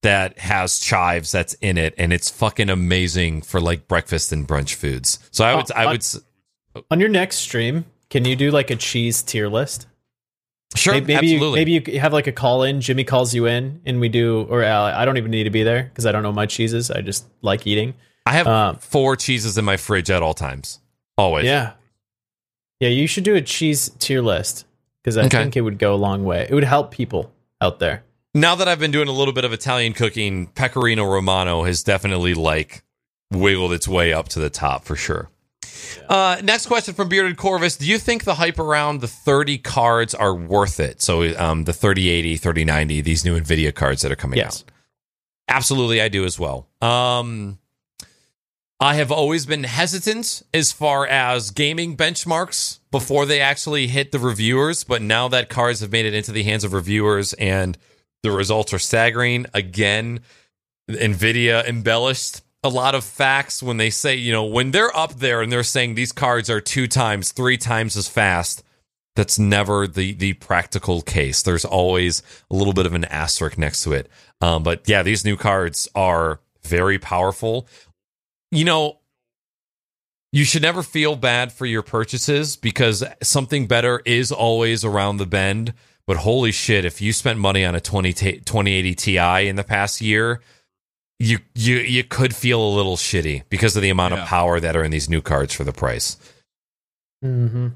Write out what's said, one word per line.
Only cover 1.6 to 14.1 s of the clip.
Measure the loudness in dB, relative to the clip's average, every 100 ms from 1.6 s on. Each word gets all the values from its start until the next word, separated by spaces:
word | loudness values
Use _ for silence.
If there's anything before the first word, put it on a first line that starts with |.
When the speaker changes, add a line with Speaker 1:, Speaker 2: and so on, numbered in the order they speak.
| -2 0
Speaker 1:
it, | 0 0
and | 0
it's | 2 -2
fucking | -2 -2 0 0
amazing | 2 2 2 0 0 0 -2
for, | -4 -2
like, | 0 -2 0
breakfast | -2 0 -4 -2
and | -4 -2
brunch | -2 -2
foods. | -4 -4 -2 -4 -4 -6
So | 2 4
I |
would, | 4 0
Speaker 2:
Uh, | 0
Speaker 1:
I | 0
Speaker 2:
uh, |
Speaker 1:
would | 0
s- | -4 -8 _ _ _ _ _ -20 -2
Speaker 2:
on | 2
your | 4
next | 2 0 -4
stream, | -4 -2 -2 -2 -6 _ _
can | 0 0
you | 2
do, | 2
like, | 2 0
a | -4
cheese | -2 0 0 -2
tier | -4 -2 0
list? | 0 -2 -6 -14 _ _ _ _ _ _ _ _ 0
Speaker 1:
Sure, | 2 4
Speaker 2:
May-, |
maybe | 4 4 4 4
Speaker 1:
absolutely. | 4 2
Speaker 2:
you, | 4 2
maybe | 0
you | 0
have, | 2
like, | 2 0
a |
call | 0 2 4
in. | 2 0
Jimmy | 0 -2
calls | 2 2 2 2
you | 2
in, | 0 -4 -8 -4
and | 0
we |
do, | 2